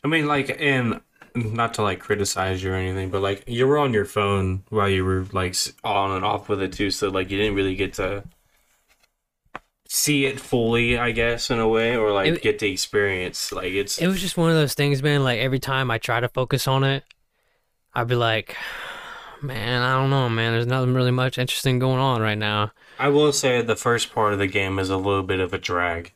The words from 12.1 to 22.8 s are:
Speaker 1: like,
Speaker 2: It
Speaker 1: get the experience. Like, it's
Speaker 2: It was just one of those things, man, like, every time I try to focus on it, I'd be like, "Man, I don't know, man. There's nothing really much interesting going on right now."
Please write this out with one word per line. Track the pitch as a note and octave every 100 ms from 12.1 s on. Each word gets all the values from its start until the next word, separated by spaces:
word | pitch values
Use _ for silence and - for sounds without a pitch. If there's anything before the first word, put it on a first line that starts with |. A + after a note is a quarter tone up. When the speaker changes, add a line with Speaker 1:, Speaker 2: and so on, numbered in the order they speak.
Speaker 1:
like, | G2+ G2
Speaker 2:
It | E3+
Speaker 1:
get | A2 G#2
the | G#2+
experience. | F#2 - G#2+ G2+ F#2 F2+ - -
Like, | F#2 F2+
it's | F#2+ G2+ -
Speaker 2:
It | F3
was | F#3+
just | F3+ -
one | E3
of | D#3+
those | D3 -
things, | C#3+ C#3
man, | D3 C#3+
like, | C3 A#2+
every | C3 C3
time | - C3+ C3
I | A2+
try | - A#2
to | B2
focus | - B2+ C3+ -
on | C3
it, | C3+ C#3 - _ _ _ _ _ _ _ _ B2
I'd | A#2
be | A#2+
like, | A#2 A2 - - - - - - - - - -
"Man, | - B2+ G#2+ B2
I | B2 C3
don't | C3+
know, | C#3 B2
man. | A2+ A2+
There's | A#2 A#2+
nothing | C3 B2+
really | B2+ B2
much | B2 B2+ B2+
interesting | C3 - C3+ B2+
going | C3 C3
on | C3+ A#2+
right | A2 G#2+
now." | G#2+ G#2 G#2 _